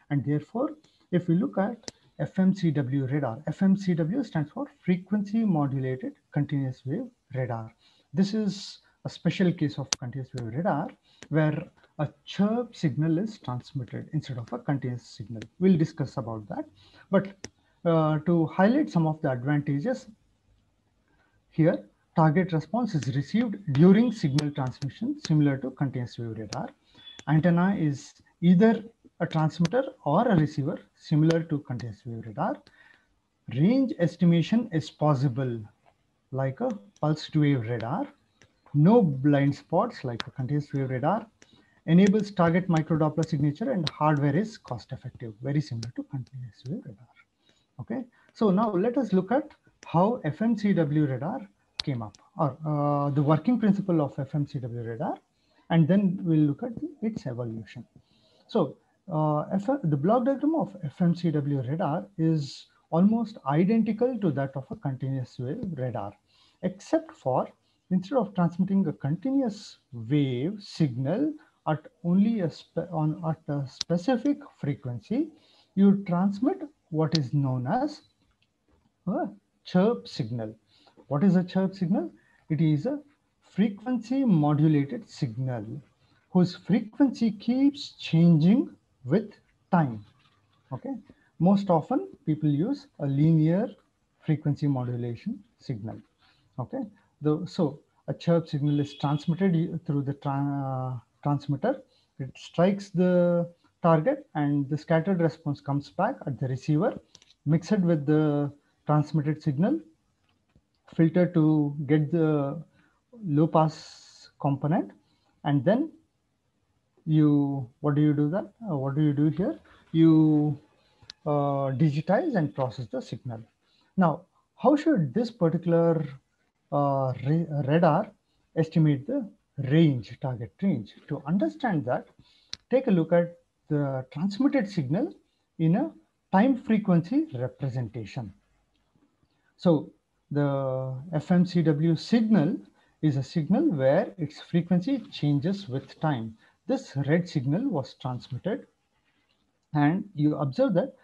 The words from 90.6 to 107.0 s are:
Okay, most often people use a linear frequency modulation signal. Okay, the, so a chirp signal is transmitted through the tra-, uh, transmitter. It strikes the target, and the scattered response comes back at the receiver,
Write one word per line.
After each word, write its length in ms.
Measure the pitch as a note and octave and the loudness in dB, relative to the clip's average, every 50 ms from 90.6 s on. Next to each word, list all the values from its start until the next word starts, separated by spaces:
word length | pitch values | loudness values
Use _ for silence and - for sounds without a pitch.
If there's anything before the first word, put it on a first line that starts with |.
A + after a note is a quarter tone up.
| _ - | _ -14
Okay, 220 | C3+ B2 - C4+ C4+ - - - - _ _ _ _ - | -14 -12 -10 -10 -12 -12 -14 -20 -20 _ _ _ _ 0
most 320 | D#3+ F#3 G3+ G3 G3+ - | 2 4 4 4 2 2
often 380 | F3 D#3 D3 - B3 D#4+ G4 F#4+ - - - | 2 2 2 0 -2 -4 -4 -6 -14 -8 -4
people 240 | - D3+ D3+ D#3 D3+ | -4 -2 0 0 0
use 380 | C#3+ C#3 F3 B3 C#4+ C#4+ - _ _ - | 0 0 0 -2 -4 -6 -8 _ _ -8
a 60 | D3+ | -6
linear 640 | C#3 C3+ C#3 D3+ D#3+ E3 D#3 D3+ D#3+ E3+ F#3+ - - - _ _ _ _ _ _ _ _ _ | -2 0 2 4 4 4 4 4 4 2 0 0 -4 -6 _ _ _ _ _ _ _ _ _
frequency 460 | _ - D#3 C#3+ - D3 C#3+ - D3+ | _ -2 -2 0 0 -2 -2 -2 -2
modulation 760 | C#3+ C#3 B2+ B2 A#2+ B2 A#2+ A#2+ A#2+ A#2 A2+ - G3+ C4 - - _ _ _ | -2 -2 -2 -2 -4 -6 -6 -6 -6 -8 -8 -8 -10 -10 -10 -14 _ _ _
signal. 380 | - - B2+ G2+ G2+ A2 G2+ G#2+ - _ _ _ _ _ _ _ _ _ _ - | -10 -10 -10 -8 -8 -10 -12 -12 -18 _ _ _ _ _ _ _ _ _ _ -12
Okay, 240 | A#2+ - - C#4 A#3+ G3 - _ _ _ _ - | -10 -8 -8 -10 -10 -10 -14 _ _ _ _ -4
the, 220 | D3 D3+ D3+ D#3+ F3+ | -2 -2 -2 -2 -4
so 340 | - - - F3 C3+ - - _ _ _ _ _ | -6 -4 -2 -2 -2 -2 -6 _ _ _ _ _
a 80 | - C3+ | -10 -10
chirp 340 | - - E3+ E3+ E3+ E3 - | -6 0 0 0 0 0 -2
signal 320 | - C#3 C#3+ D3 D3 D3 | -4 -2 0 0 0 0
is 140 | C#3+ C#3+ - | -2 -4 -6
transmitted 840 | - - C#3 D3+ D3 - - D#3+ F3 G3 G3 E3+ D#3+ E3+ F3+ F3 D#3 - | -6 -4 -2 -2 -2 -2 -4 -2 0 0 0 2 0 0 -2 -6 -8 -6
through 160 | - C#3+ C#3+ | -4 -4 -4
the 120 | C#3 C#3 C#3 | -2 -4 -6
tra-, 800 | - - D3 C3+ C#3 C#3+ C#3+ C#3+ C#3 C3+ C3+ C3 C3 B2+ B2+ B2+ | -6 -6 -4 -4 -2 -2 -2 -4 -4 -4 -4 -4 -6 -6 -6 -8
uh, 40 | A#2+ - _ _ _ | -10 -12 _ _ _
transmitter. 600 | - D3 C#3+ C#3+ - - C#3+ C3+ - A#3 D4 C4+ - _ _ _ _ _ _ - | -4 -2 -2 -2 -2 -4 -4 -2 -2 -2 -2 -4 -6 _ _ _ _ _ _ -14
It 120 | C3+ B2+ - | -14 -14 -14
strikes 540 | - - - - - E3+ G3 G3 G3 - - | -18 -20 -6 0 2 2 2 2 0 -6 -6
the 580 | - E3+ F#3 F3+ F3+ F3+ F3 F3 F3 F3 E3+ F3 - _ _ _ _ _ | -2 0 2 4 4 4 4 4 2 0 -2 -4 -8 _ _ _ _ _
target, 440 | - E3+ E3 D#3 D#3 B3+ D4+ - - _ - | 2 4 4 4 4 2 -2 -2 -4 _ -4
and 340 | D#3 D3 C#3+ C#3+ C#3+ C#3 C3 | -2 0 0 0 0 0 -2
the 80 | D3+ D3 | -4 -6
scattered 420 | - - E3 D#3+ D#3 G3 G3 E3+ | -2 0 0 0 2 0 0 2
response 400 | E3 D#3 - - - D3+ C#3 - | 0 0 -2 -2 -6 -6 -6 -6
comes 300 | - C#3 C#3 C#3+ C#3+ - | -4 -4 -4 -4 -4 -6
back 260 | - - F#3 A#3 C#4 - - | -4 -2 -2 -2 -4 -6 -8
at 140 | - B2 - | -8 -6 -4
the 80 | C#3 B2+ | -4 -4
receiver, 500 | C3 B2 - - D3+ D3+ G3 B3+ - - | -6 -4 -2 0 0 2 0 0 -4 -6